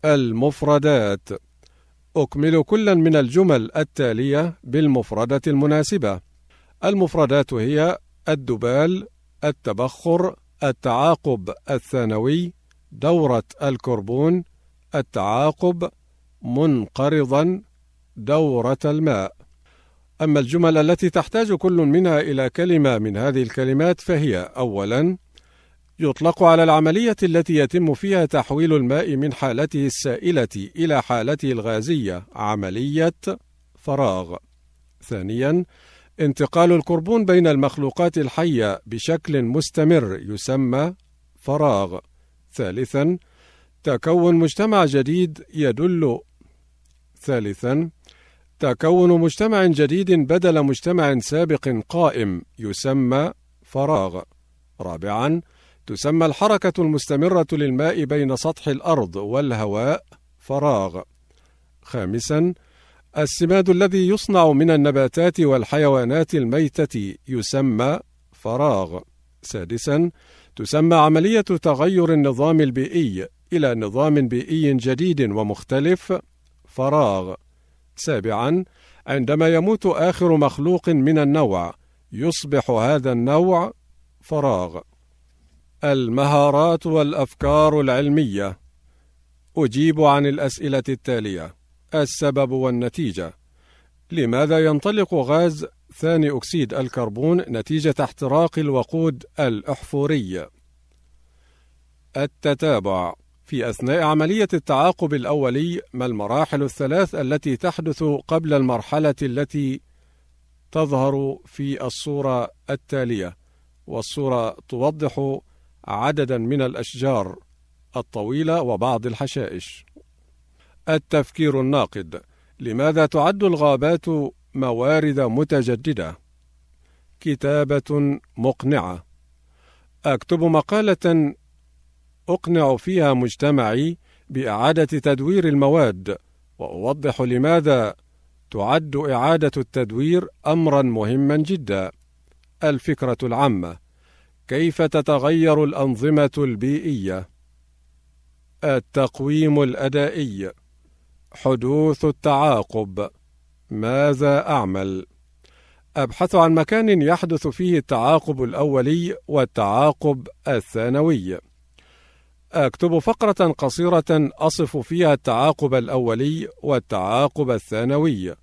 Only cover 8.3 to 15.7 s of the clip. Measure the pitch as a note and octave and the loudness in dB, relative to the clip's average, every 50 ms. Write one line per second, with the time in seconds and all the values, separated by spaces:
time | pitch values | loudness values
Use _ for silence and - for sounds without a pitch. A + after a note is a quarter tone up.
8.3 | D#3 C#3+ C3+ B2 B2 G#2+ A2+ A#2+ B2 C#3 D3+ E3+ F#3 F#3+ G3+ - _ _ _ _ | -4 -4 -2 -6 -4 -2 -2 0 2 2 2 2 0 -4 -8 -12 _ _ _ _
9.3 | _ _ - D3+ C#3+ _ _ - G#2 G2 B2 C3 - - - E3+ E3 F3 F3+ F#3 | _ _ -4 -4 -4 _ _ -6 -4 -4 -4 -4 -6 -6 -2 0 0 0 0 -2
10.3 | - _ _ _ _ _ - C#3 B2 _ - C3 A#2 B2 C#3 E3 E3 - _ D3+ | -4 _ _ _ _ _ -4 -4 -4 _ -2 -2 0 2 2 2 2 0 _ -4
11.3 | B2+ A2 F2+ F2 - - _ - C#3 B2 - - - C3 A#2+ A2 A2 G#2+ A2 C3+ | -4 -2 -4 -10 -12 -12 _ -6 -6 -6 -6 -4 -4 -2 -2 -2 -2 -2 0 0
12.3 | D3+ E3+ F3 F3 - _ _ _ _ _ _ _ - A2 B2+ D3+ E3+ F3 D#3 C#3 | 0 -2 -4 -6 -10 _ _ _ _ _ _ _ -14 -4 0 2 2 2 2 2
13.3 | B2 A2+ - _ - - D3+ C#3 C3 A#2+ - C3 B2 G#2+ G2 G2+ A#2+ C3 D3 E3 | 0 0 -2 _ -12 -6 -4 -4 -4 -4 -4 -4 -4 -4 -4 -4 -2 0 2 2
14.3 | F3 F#3 E3+ _ _ _ _ _ _ _ _ _ - D3 B2+ _ - - F#2+ G2+ | 2 0 -2 _ _ _ _ _ _ _ _ _ -6 -6 -6 _ -6 -4 -2 -2
15.3 | G#2+ A#2+ C#3+ D#3 D3+ _ - F3+ | 0 0 0 0 0 _ 0 -2